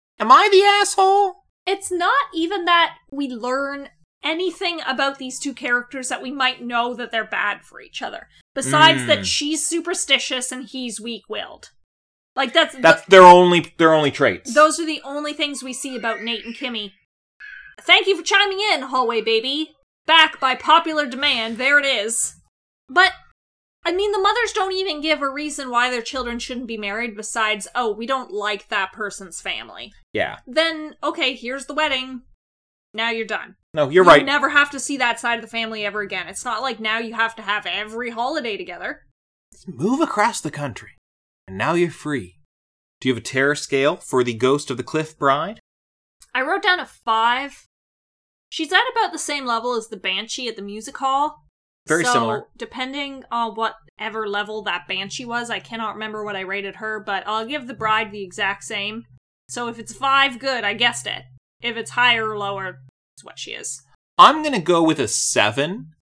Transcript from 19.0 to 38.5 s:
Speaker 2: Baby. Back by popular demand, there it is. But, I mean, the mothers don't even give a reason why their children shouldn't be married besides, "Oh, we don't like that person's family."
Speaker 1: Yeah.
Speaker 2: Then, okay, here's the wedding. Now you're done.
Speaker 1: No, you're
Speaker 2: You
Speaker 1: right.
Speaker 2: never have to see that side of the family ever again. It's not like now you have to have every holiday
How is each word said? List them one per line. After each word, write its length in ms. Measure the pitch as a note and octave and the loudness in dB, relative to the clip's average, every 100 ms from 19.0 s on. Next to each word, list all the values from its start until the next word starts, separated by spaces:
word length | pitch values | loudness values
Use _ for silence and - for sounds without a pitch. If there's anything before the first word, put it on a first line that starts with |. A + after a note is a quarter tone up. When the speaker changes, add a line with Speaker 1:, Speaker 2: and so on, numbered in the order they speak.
| A#3 A3+ | 0 0
Speaker 2:
Baby. 540 | A3 A3 B3+ D4 D#4 _ _ _ - | 0 0 0 -6 -6 _ _ _ 2
Back 340 | D#4+ D#4 - | 4 4 2
by 160 | C4 B3+ | -2 -2
popular 500 | - D#4+ E4 D#4 C#4+ | 4 4 4 -4 -4
demand, 520 | B3 D4 B3 A3+ A3+ | -2 -2 -2 -4 -2
there 220 | C4 D4 | 2 4
it 60 | C#4 | 2
is. 500 | B3 G#3 A3 - - _ _ _ _ - | -2 -2 -4 -6 -8 _ _ _ _ -2
But, 240 | C4 F#4 - _ _ _ _ _ _ E4+ | 4 4 2 _ _ _ _ _ _ -4
I 60 | |
mean, 180 | F4+ G#4 | -2 0
the 80 | G4+ | 2
mothers 320 | G4 A4+ A#4 | 2 2 -2
don't 200 | G#4+ F#4+ | -2 -2
even 280 | F#4+ F#4+ D4+ | -4 -4 -4
give 200 | D#4 D4+ | -2 -2
a 80 | C#4 | -2
reason 400 | C4+ D4+ C#4+ C4 | -6 -8 -8 -4
why 200 | A#3+ B3+ | 0 0
their 120 | B3 | -2
children 380 | A3+ C4+ A#3+ A#3+ | -6 -8 -6 -8
shouldn't 280 | - B3 A#3+ | -8 -10 -8
be 100 | A3 | -8
married 380 | G#3 G#3 A#3+ G3+ | -6 -6 -8 -8
besides, 520 | G#3 A#3+ G#3+ G#3+ - B3 | -8 -4 -2 -2 -6 -4
"Oh, 160 | A#3 | -4
we 140 | G#3 A3+ | -4 -4
don't 260 | C4 A#3+ | -4 -4
like 360 | G3+ G#3 G3+ - | -6 -4 -4 -4
that 240 | G#3 F#3+ | -4 -4
person's 480 | - G#3 - F#3+ - | -6 -10 -10 -16 -12
family." 520 | G3 D#3 A2+ F2+ A#2+ _ _ | -10 -10 -12 -16 -18 _ _
Speaker 1:
Yeah. 240 | G#2+ D2 - - | -4 -4 -6 -6
Speaker 2:
Then, 500 | B3+ E4 D#4+ D#4 - | 0 0 -2 -12 -8
okay, 320 | D4 E4 C4+ C4+ | -6 -2 -4 -4
here's 300 | A#3+ C4+ C4+ | -8 -10 -8
the 60 | |
wedding. 500 | D4 D#4 C4 C4 B3+ - _ _ _ _ _ _ | -4 -2 -2 -6 -14 -18 _ _ _ _ _ _
Now 160 | G#3+ A3+ | -6 -4
you're 140 | A3+ G#3+ | -4 -6
done. 300 | G3 - - _ | -6 -8 -20 _
Speaker 1:
No, 160 | D#3 C#3 | -2 4
you're 140 | E3+ | 8
Speaker 2:
You 60 | F3+ | 10
Speaker 1:
right. 160 | D3+ C#4 | 10 8
Speaker 2:
never 240 | C#4+ C#4 | 0 2
have 200 | D4 C#4+ | 2 2
to 80 | C#4 | -2
see 180 | - C#4 | -6 -2
that 220 | A#3+ A#3 | -2 0
side 160 | A#3+ A#3 | -2 -4
of 20 | |
the 40 | A3 | -4
family 380 | A3+ A3+ A3 G#3 | -6 -6 -6 -6
ever 160 | G#3 | -6
again. 260 | G3 F#3+ E3+ | -6 -8 -8
It's 180 | G3 B3+ | -10 -8
not 160 | A3 | -4
like 180 | C4 A3 | -6 -4
now 180 | A3 A3 | -4 -4
you 160 | A#3 | -4
have 220 | A3+ A3+ - | -4 -6 -6
to 60 | |
have 220 | D#3+ G#3 F#3+ | -4 -4 -4
every 440 | F#3 G#3+ A3+ A#3+ | -8 -8 -8 -8
holiday 460 | A#3 A3+ D#4 A#3 | -4 -4 -4 -6